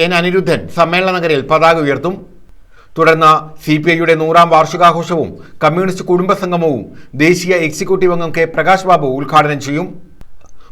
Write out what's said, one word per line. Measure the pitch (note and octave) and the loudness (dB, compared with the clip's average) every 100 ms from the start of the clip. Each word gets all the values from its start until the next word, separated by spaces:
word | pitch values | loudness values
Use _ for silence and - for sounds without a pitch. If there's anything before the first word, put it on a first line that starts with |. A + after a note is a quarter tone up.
| E3+ | 0
എൻ | |
അനിരുദ്ധൻ | F3 F3+ F#3 E3 C#3 E2+ | 0 0 0 0 -2 -4
സമ്മേളന | F3 E3 F3 F#3+ F3+ | -2 0 0 -2 -2
നഗരിയിൽ | E3 D3 B2+ | 0 -2 0
പതാക | D#3 E3 E3 | 2 4 2
ഉയർത്തും. | C#3+ C3 F3 G3 - - - - - - - - | 0 -2 -4 -8 -14 -20 -20 -20 -20 -20 -12 0
തുടർന്ന് | D#3+ E3 D#3 D#3 - - - | 2 6 4 4 0 -10 -2
സി | D3+ | 0
പി | D#3+ | 2
ഐയുടെ | E3 E3 D#3+ | 2 2 2
നൂറാം | D#3+ E3 E3+ | 4 4 6
വാർഷികാഘോഷവും | D#3+ D#3 F3 F3 E3 D#3+ E3+ G#2 - - - | 4 2 2 2 2 -2 -4 -4 -8 -18 -4
കമ്മ്യൂണിസ്റ്റ് | D#3 E3 F#3 F#3 D#3 | -2 0 -2 -4 -2
കുടുംബസംഗമവും | F3+ F#3+ F#3+ F3+ F3 E3 B2 - - - C3 | 0 0 -2 -2 -2 -2 -2 -8 -16 -12 0
ദേശീയ | D#3 F3 F3 F3+ | 2 2 0 0
എക്സിക്യൂട്ടീവ് | D#3+ - F#3 F#3+ F3+ | -2 -4 -4 0 0
അംഗം | F3 E3 D#3+ | 0 -2 -2
കെ | D#3+ | -2
പ്രകാശ് | E3 D#3+ F#3 F#3 | 0 2 2 2
ബാബു | E3+ C#3+ | 2 0
ഉദ്ഘാടനം | C3 D3 D#3 D3+ D3 A#2+ | -4 -2 0 0 -2 -6
ചെയ്യും. | D3 F#3+ - - - - - - - - | -6 -6 -12 -18 -18 -16 -14 -14 -16 -12